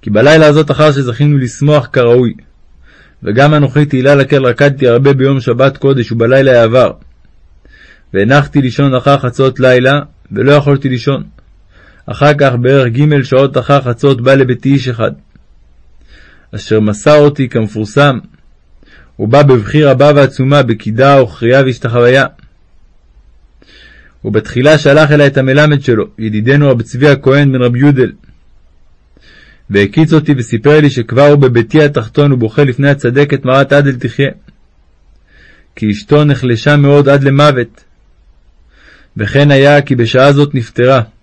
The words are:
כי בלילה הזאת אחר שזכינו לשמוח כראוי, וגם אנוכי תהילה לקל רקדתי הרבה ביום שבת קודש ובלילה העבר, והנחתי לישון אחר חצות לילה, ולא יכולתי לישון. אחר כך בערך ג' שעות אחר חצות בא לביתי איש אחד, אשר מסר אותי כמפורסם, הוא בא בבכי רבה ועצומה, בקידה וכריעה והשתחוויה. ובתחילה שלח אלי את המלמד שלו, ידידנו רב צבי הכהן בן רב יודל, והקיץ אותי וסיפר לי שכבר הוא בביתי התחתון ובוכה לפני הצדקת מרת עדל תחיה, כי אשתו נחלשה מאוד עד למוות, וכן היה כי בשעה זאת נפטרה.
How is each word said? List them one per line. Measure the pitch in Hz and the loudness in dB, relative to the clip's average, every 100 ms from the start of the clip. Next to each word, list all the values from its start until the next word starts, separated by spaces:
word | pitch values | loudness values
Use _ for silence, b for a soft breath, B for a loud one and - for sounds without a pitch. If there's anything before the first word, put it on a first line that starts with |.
כי | - | -2
בלילה | 104 131 160 151 | 0 4 4 4
הזאת | 147 151 | 2 0
אחר | 131 151 | 0 0
שזכינו | 139 127 117 147 143 | 0 -6 -2 0 0
לשמוח | 123 - 143 151 127 | -4 -4 0 0 -2
כראוי, | - 120 123 120 - _ _ _ _ b b b b | -2 2 2 0 -4 _ _ _ _ b b b b
וגם | - 110 143 | -8 0 0
אנוכי | 151 139 127 147 | 2 0 -2 -2
תהילה | 131 131 143 | 0 2 2
לקל | 135 143 131 | 2 0 0
רקדתי | 117 143 139 127 | 0 -2 0 0
הרבה | 117 139 | 2 2
ביום | 139 135 139 | 0 0 -2
שבת | 123 120 135 135 | -4 0 -2 0
קודש | 139 131 113 | -2 -2 -4
ובלילה | 117 117 131 135 123 | -2 0 2 2 2
העבר, | 113 123 113 - - _ _ _ _ _ b b b b b | 2 2 0 -2 -20 _ _ _ _ _ b b b b b
והנחתי | 95 104 139 143 147 | -4 0 0 0 -2
לישון | 127 117 143 127 | -4 -2 -2 0
אחר | 131 139 | 0 -2
חצות | 127 117 135 131 | -2 -2 -4 0
לילה, | 127 127 127 143 143 _ _ | 0 2 0 -2 -6 _ _
ולא | 101 131 | -4 2
יכולתי | 147 143 139 139 | 2 2 -2 -2
לישון. | 127 139 139 - - _ _ _ b b b b | -6 -4 -6 -8 -20 _ _ _ b b b b
אחר | 104 143 | -2 0
כך | 147 143 123 | 2 0 0
בערך | 127 139 123 | 0 2 0
ג' | 117 151 147 | 0 0 0
שעות | 139 131 139 135 | 0 0 0 -2
אחר | 120 143 | -2 -2
חצות | 127 113 143 131 | -2 -2 -2 0
בא | 120 | 0
לביתי | 135 131 123 135 | 2 0 -2 -2
איש | 139 127 | -2 -4
אחד, | 113 113 - _ _ _ _ _ _ _ - b b b b b 110 | -6 -6 -8 _ _ _ _ _ _ _ -20 b b b b b -16
אשר | - 110 | -4 -2
מסר | 107 104 - 151 | -2 -2 2 4
אותי | 147 143 127 | 2 0 -6
כמפורסם, | 123 107 107 107 - 143 120 - _ _ _ _ _ b b b b | -4 -6 -6 -6 0 0 -2 -10 _ _ _ _ _ b b b b
הוא | 104 | -2
בא | 135 | 2
בבכי | 143 127 104 151 | 2 2 0 -2
רבה | 147 127 143 143 | 0 2 2 2
ועצומה, | 135 - 131 143 | 0 -2 -2 0
בקידה | 127 117 - 110 135 139 | 0 -4 -6 0 2 2
וכריעה | 120 - 117 131 | 0 -2 0 0
והשתחוויה. | 135 123 120 120 120 131 135 _ - _ _ _ _ _ _ _ _ _ _ _ b b b b b b 107 | 0 -4 -4 0 2 2 -2 _ -20 _ _ _ _ _ _ _ _ _ _ _ b b b b b b -6
ובתחילה | 107 107 117 135 156 | -4 -4 -2 0 2
שלח | 156 143 151 | 2 2 2
אלי | 147 139 | 2 2
את | 139 | 0
המלמד | 131 135 151 143 | -2 0 2 0
שלו, | 139 113 - - | -2 -2 -4 -8
ידידנו | 110 107 113 139 143 | -6 -4 0 0 2
רב | 120 | 0
צבי | 113 123 147 | -4 -2 0
הכהן | 139 139 139 143 | 0 0 0 0
בן | 131 | 0
רב | 123 120 | -2 0
יודל, | 143 139 120 - - _ _ _ _ _ _ _ _ _ b b b b b | 0 2 -2 -4 -20 _ _ _ _ _ _ _ _ _ b b b b b
והקיץ | 101 101 160 160 | -2 0 0 2
אותי | 156 151 139 | 0 0 -4
וסיפר | 117 113 143 151 | -4 -2 2 2
לי | 147 | 2
שכבר | 123 113 113 147 | -2 -4 0 2
הוא | 147 | 4
בביתי | 135 117 113 151 | 2 0 0 0
התחתון | 147 143 110 - 143 | 0 -2 -6 -2 0
ובוכה | 131 110 - | 0 -2 -2
לפני | 143 123 143 | -2 0 -2
הצדקת | 139 123 127 143 143 127 | 0 -2 -2 -2 -2 -2
מרת | 131 135 | 0 2
עדל | 143 143 127 | 0 0 -4
תחיה, | 127 - 139 - _ _ _ _ _ _ _ _ b b b b b - | -8 -4 -6 -6 _ _ _ _ _ _ _ _ b b b b b -8
כי | 107 | -6
אשתו | 104 - 147 | -6 -2 0
נחלשה | 147 131 127 113 - 147 | 2 0 -2 -2 0 0
מאוד | 143 143 139 | 2 2 2
עד | 139 | 2
למוות, | 135 135 147 131 120 _ _ _ _ _ _ _ _ _ _ b b b b - | 2 2 2 0 -6 _ _ _ _ _ _ _ _ _ _ b b b b -10
וכן | 104 135 147 | -4 0 2
היה | 139 139 147 | 4 4 2
כי | 143 139 | 0 -2
בשעה | 113 131 135 | 0 2 2
זאת | 143 147 135 | 2 0 -4
נפטרה. | 113 - 123 135 110 _ | -8 -2 0 0 -2 _